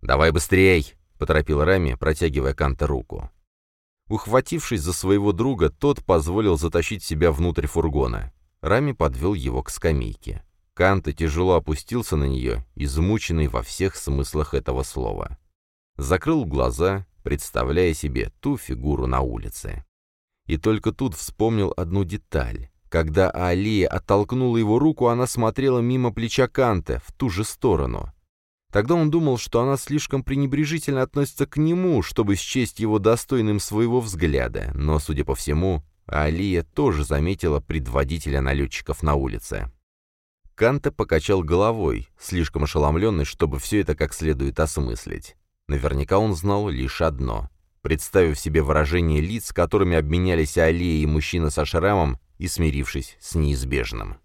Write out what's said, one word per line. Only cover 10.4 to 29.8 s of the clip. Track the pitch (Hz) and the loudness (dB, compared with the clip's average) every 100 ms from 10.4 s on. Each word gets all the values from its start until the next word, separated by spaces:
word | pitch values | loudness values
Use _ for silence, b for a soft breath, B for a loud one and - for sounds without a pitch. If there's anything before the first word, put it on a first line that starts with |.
| - _ _ | -14 _ _
Канте | - 90 98 78 | 2 2 2 -2
тяжело | 73 80 76 92 87 | -2 -2 0 4 2
опустился | 76 76 - 120 113 80 | 2 -6 -4 -6 -2 0
на | 69 | 0
нее, | 65 62 57 60 - | -2 -2 -4 -8 -6
измученный | 69 69 78 107 - 82 73 | -4 0 2 0 0 0 0
во | 60 | -2
всех | 58 - 95 - | -6 -2 -2 -2
смыслах | - 69 69 76 76 | -4 -2 -2 -2 -2
этого | 69 - 64 | -2 -2 -4
слова. | 65 - 58 50 50 - _ _ _ _ _ - | -4 -6 -6 -6 -8 -12 _ _ _ _ _ -10
Закрыл | 67 90 - 160 98 | -2 0 2 0 0
глаза, | 69 64 62 87 98 92 _ | 0 0 2 0 0 -6 _
представляя | - 73 - - 62 78 90 | -6 -6 -4 -4 -2 2 2
себе | 80 73 62 - _ | 0 -4 -4 -6 _
ту | 143 139 | -4 -4
фигуру | - 62 69 65 64 | -6 -6 -2 -2 0
на | 64 | -2
улице. | 65 55 50 - - - - _ _ _ _ _ - | -2 -6 -10 -12 -12 -12 -14 _ _ _ _ _ -6
И | 82 | -2
только | 110 110 117 | 0 0 0
тут | - 135 - | -2 -4 -4
вспомнил | - - 113 113 98 - | -12 -2 0 2 0 -2
одну | 87 95 | -2 -2
деталь. | 92 101 _ 80 64 52 - _ _ | -2 -6 _ -4 -4 -6 -12 _ _
Когда | 82 78 78 92 | -2 2 2 2
Алия | 65 90 87 104 104 90 | 2 0 0 2 2 2
оттолкнула | 90 - 101 104 127 127 117 | 0 2 2 2 0 2 2
его | 107 113 | 4 4
руку, | 156 151 123 | 4 4 2
она | 120 123 | 2 0
смотрела | - 113 113 135 123 | 0 0 2 2 2
мимо | 120 127 123 | 2 2 0
плеча | 110 113 - 127 | -2 -4 2 0
Канте, | - 127 95 78 62 - | 4 2 2 0 -6 -6
в | |
ту | - 131 | -4 -4
же | 90 | -2
сторону. | 110 - 127 85 65 57 - - _ _ _ _ _ | -4 0 2 2 0 -4 -8 -14 _ _ _ _ _
Тогда | 101 113 175 | 0 2 2
он | 156 | 4
думал, | 160 156 123 | 2 2 0
что | - 117 | 0 0
она | 127 | 2
слишком | 139 | 0